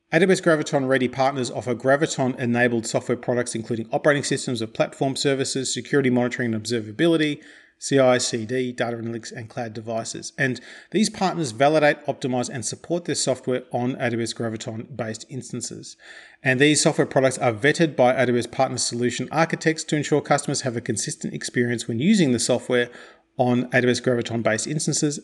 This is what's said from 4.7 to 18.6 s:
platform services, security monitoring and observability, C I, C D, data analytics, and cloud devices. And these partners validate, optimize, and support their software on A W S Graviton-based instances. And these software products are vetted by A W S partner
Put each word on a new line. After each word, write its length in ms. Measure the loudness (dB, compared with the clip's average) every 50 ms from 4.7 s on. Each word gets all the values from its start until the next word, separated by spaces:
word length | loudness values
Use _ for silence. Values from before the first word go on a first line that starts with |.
| -2
platform 420 | -2 -2 -2 -2 -2 -2 -2 -2
services, 560 | 0 0 0 0 0 -2 -2 -4 -4 -4 -4 -6
security 380 | -6 -4 0 2 2 4 4
monitoring 420 | 4 2 2 0 -2 -2 -4 -2 -4
and 100 | -4 -4
observability, 800 | -4 -4 -4 -4 -6 -4 0 2 2 4 2 2 0 -2 -6 -10 -18 -20 -20 -20 _ _ _
C 200 | -4 2 4 6
I, 200 | 6 6 6 4
C 260 | 2 -2 -4 -4 -4
D, 260 | -4 -4 -4 -4 -4
data 260 | -4 -4 -4 -4 -4
analytics, 360 | -6 -6 -8 -8 -8 -10 -12 -14
and 160 | -14 -14 -12
cloud 240 | -10 -10 -10 -10 -10
devices. 640 | -10 -10 -6 -6 -6 -6 -8 -10 -12 -12 -12 -6
And 240 | -4 -2 -2 -2 -6 -10 -16 -20 -20 -14 _
these 180 | 0 0 0 0
partners 440 | 0 -2 -2 -2 -2 -2 -4 -4 0
validate, 520 | 2 4 4 4 4 4 4 2 0 -2
optimize, 460 | -6 -6 -4 -4 -2 -2 -2 -2 -4
and 120 | -6 -8 -8
support 440 | -8 -10 -10 -6 -4 -4 -4 -2
their 80 | -4 -4
software 480 | -2 0 -2 -2 -2 -2 -2 -4 -4 -4 -6 -4
on 220 | -2 -2 -2 -2
A 160 | -2 -2 -2
W 120 | -2 -2 -4
S 120 | -4 -6
Graviton-based 880 | -6 -6 -6 -6 -6 -8 -10 -10 -10 -12 -12 -10 -8 -8 -8 -8 -10 -12 -12
instances. 640 | -12 -12 -10 -10 -10 -10 -8 -10 -10 -12 -14 -16 -20 -20 -20 -20 -20 -20 -20 -20 -18 _ 0
And 180 | 0 4 6
these 220 | 6 6 6 6 4
software 240 | 4 4 2 2
products 320 | 2 4 4 4 4 2 2
are 140 | 0 0 0
vetted 420 | 2 2 2 4 4 2 2 4
by 160 | 4 4 4 4
A 140 | 4 2
W 120 | 2 2 0
S 80 | 0
partner 320 | -2 -2 0